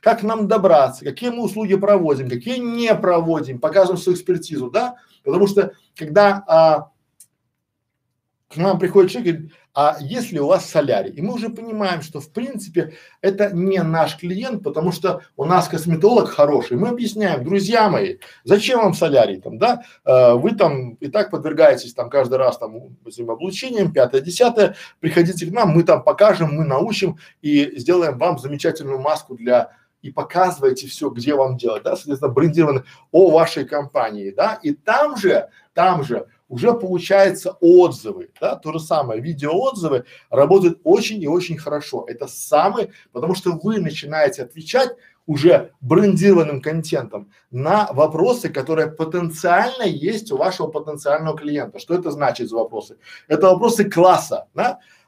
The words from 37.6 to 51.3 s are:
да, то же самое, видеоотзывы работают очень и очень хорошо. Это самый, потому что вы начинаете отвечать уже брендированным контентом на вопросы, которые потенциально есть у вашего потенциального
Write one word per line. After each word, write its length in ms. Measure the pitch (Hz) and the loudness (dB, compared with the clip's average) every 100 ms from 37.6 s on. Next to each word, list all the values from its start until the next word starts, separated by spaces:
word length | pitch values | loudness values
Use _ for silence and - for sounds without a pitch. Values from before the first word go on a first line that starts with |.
| 170 180 175 127 107 92 87 _ | 8 8 8 2 -10 -12 -14 _
да, 160 | 160 - | -6 -6
то 160 | 156 | -8
же 80 | 160 | -10
самое, 400 | 160 160 131 113 | -2 -2 -2 -6
видеоотзывы 880 | 139 151 147 175 262 233 165 135 - - _ | -8 -6 -4 -2 -2 -4 -2 -2 -4 -18 _
работают 500 | 120 147 196 180 170 - | 2 4 6 4 0 2
очень 360 | 202 - 214 | 2 2 -6
и 60 | 147 | -4
очень 300 | 175 175 165 | -4 -4 -8
хорошо. 480 | - 147 - 120 - | -6 -8 -8 -12 -12
Это 200 | 117 - | -12 -12
самый, 640 | - - 151 185 220 208 - _ | -12 0 2 2 -2 -6 -10 _
потому 240 | 120 156 180 | -8 -4 -2
что 160 | 180 | -4
вы 300 | 165 202 220 | -4 -4 -2
начинаете 640 | 165 151 143 156 147 - | -4 -8 -8 0 0 -2
отвечать 520 | 123 160 156 240 254 - _ _ - | -12 -14 -4 0 0 -4 _ _ -6
уже 460 | 143 156 151 - _ | 2 6 6 2 _
брендированным 800 | 127 170 208 170 196 180 156 139 | 0 2 4 4 4 4 4 -2
контентом 680 | 151 160 156 151 117 104 101 _ _ | -6 -6 -4 -6 -6 -12 -16 _ _
на 380 | 123 143 208 202 | -8 -2 0 0
вопросы, 560 | 127 151 156 214 240 - | 0 0 2 0 0 -4
которые 400 | 143 135 160 156 | -6 -4 -2 -2
потенциально 960 | 156 160 175 170 160 180 180 233 254 | -4 -6 -4 -6 -4 0 2 2 -2
есть 480 | 214 143 160 220 - | -6 -4 -4 -6 -6
у 60 | 135 | -4
вашего 300 | 175 185 156 | -2 -4 -8
потенциального 680 | 151 151 147 143 151 156 | -8 -10 -8 -2 -2 -2